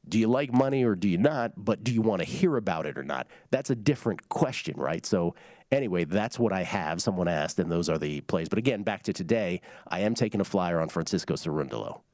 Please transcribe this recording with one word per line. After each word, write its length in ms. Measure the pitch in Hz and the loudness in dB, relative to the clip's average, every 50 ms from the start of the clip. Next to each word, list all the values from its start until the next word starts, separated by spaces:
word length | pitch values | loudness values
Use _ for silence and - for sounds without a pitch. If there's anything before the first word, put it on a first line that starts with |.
| - | -6
do 100 | - - | 0 2
you 100 | 113 110 | 2 4
like 240 | 110 123 135 147 131 117 | 4 4 2 2 2 4
money 300 | 127 135 135 135 135 123 | 4 4 4 4 2 4
or 120 | 117 104 | 2 2
do 120 | 90 95 | 2 2
you 100 | 101 87 | 2 2
not? 360 | 87 110 143 156 131 117 113 - | 4 4 2 2 2 -2 -4 -6
But 260 | - 101 107 107 - 107 | -4 -2 -2 -2 0 0
do 100 | 123 117 | 0 2
you 80 | 113 | 2
wanna 220 | 110 110 104 92 82 | 2 2 2 0 -2
hear 340 | - - - 185 180 151 | -4 0 2 2 4 4
about 280 | 120 104 95 85 80 73 | 2 0 0 -2 -2 -4
it 120 | 76 - | -6 -6
or 60 | - 65 | -8 -6
not?" 240 | 71 71 64 64 - - - - _ | -6 -4 -6 -6 -8 -12 -20 -4 _
That's 180 | - 131 - - | -2 -2 0 -2
a 60 | 131 | -4
different 540 | 117 101 147 143 - - 117 95 - - _ | 2 2 0 0 2 0 -2 -2 -2 -6 _
question, 460 | - - 160 131 127 - - 80 71 | 0 2 2 2 2 -6 -6 -8 -6
right? 280 | - 67 69 82 85 - | -2 -2 -2 -2 -4 -2
So 300 | - 107 92 85 87 - - - - - - - _ | 0 0 2 2 0 -2 -6 -20 -20 -20 -20 -2 _
anyway, 340 | - 143 139 107 90 87 85 | 0 0 2 0 0 0 0
that's 340 | 73 87 104 107 113 - - | 0 0 0 0 -2 0 0
what 120 | 117 107 95 | 0 2 2
I 100 | 92 90 | 0 -2
have. 380 | - - 101 82 76 80 87 | -2 -4 -4 -2 -2 -4 -2
Someone 260 | - 98 95 90 90 | -2 -2 0 0 0
asked, 320 | 85 85 76 76 76 - - | 0 0 0 -2 -2 -2 -2
and 120 | 87 82 | -2 0
those 180 | 85 85 87 82 | 0 0 0 0
are 80 | 82 | 0
the 240 | 76 76 73 73 71 | 0 -2 -4 -4 -6
plays. 280 | - - - 85 82 80 | -4 -2 -2 -2 -2 -2
But 100 | - 104 | -2 0
again, 240 | 113 139 120 101 104 | 0 0 -2 0 -2
back 200 | 110 101 - - | -4 -4 -2 -4
to 100 | - 98 | -6 -4
today, 480 | - 98 82 117 113 104 90 87 87 - - - - - | -4 0 0 0 0 2 -2 -4 -6 -8 -14 -20 -20 -10
I 120 | - 82 90 | -8 -4 0
am 160 | 101 107 117 | 0 0 2
taking 260 | - 120 104 - 98 | 2 0 0 2 0
a 40 | 95 | 0
flyer 340 | - - 98 90 87 85 82 | 2 2 0 2 2 2 0
on 100 | 80 80 | 0 0
Francisco 460 | - 85 82 - - 90 - - 76 | -2 -4 -2 0 -2 -2 0 -2 -4
Cerundolo. 640 | 71 - 82 76 78 71 65 57 55 53 50 - - _ _ | -2 -2 -2 -2 -2 -2 -4 -4 -8 -6 -8 -10 -14 _ _